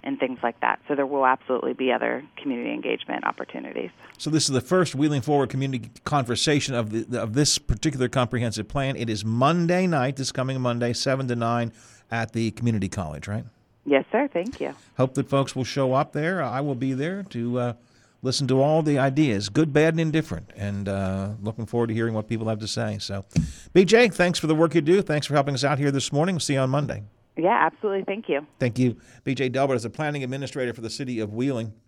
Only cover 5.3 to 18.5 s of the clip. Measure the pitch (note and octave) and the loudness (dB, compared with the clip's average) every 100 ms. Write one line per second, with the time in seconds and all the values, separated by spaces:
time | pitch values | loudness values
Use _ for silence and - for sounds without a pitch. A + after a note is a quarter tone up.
5.3 | C#3+ C3 C3 C3+ C3 A2 - - D3 B2 | 2 2 -2 -2 -4 -8 -12 -2 -2 0
6.3 | A#2 - D3 - B2 G#2+ A2 - A#2 G#2+ | 0 2 2 2 -2 -2 -4 -4 -4 0
7.3 | A#2 D3 - - A2 D#3+ C3 B2 C3+ A#2+ | 2 2 2 -2 0 0 0 0 2 0
8.3 | B2 A#2 G#2+ G2 C#3+ C3+ C3 A#2 G#2+ A2 | 0 -2 -4 -4 -2 -2 -2 -4 -2 -2
9.3 | A2+ C#3 E3+ E3+ F3+ F#3 D#3 B2+ C#3 C3 | 4 4 4 2 2 2 2 0 -2 -6
10.3 | - C3 C3 B2 A#2+ A#2+ A#2 C#3 C3 C3 | -4 -4 -2 0 0 0 0 0 0 0
11.3 | A#2+ A#2 A#2+ A#2 - - - _ A#2 A2+ | 0 0 0 -2 -8 -20 -20 _ -4 -2
12.3 | A2+ A2+ - A#2 A2 F#2+ - D#2+ D2+ E2+ | -2 -2 0 0 0 -2 -4 -6 -8 -8
13.3 | G#2+ A#2 _ _ _ - C#3 - A3+ C#4+ | -8 -8 _ _ _ 2 2 2 -2 0
14.3 | E3+ G3 - C#3+ - _ - C3 C#3+ B2+ | -4 -6 -8 -10 -10 _ -2 0 0 0
15.3 | C#3 C3+ C3 A#2+ C#3+ C3 C3 D3 D3 D#3 | 0 0 -4 -4 0 2 2 0 -4 -4
16.3 | F#3+ C3+ B2 D3 B2 C3+ C3 D#3 F#3+ G3 | -2 -4 -2 -4 -2 -2 -2 -4 -6 -8
17.3 | A#2+ A#2+ B2 A#2+ A#2 _ _ _ _ B2+ | -6 -2 -2 -2 -4 _ _ _ _ -4
18.3 | B2+ C3 | -2 2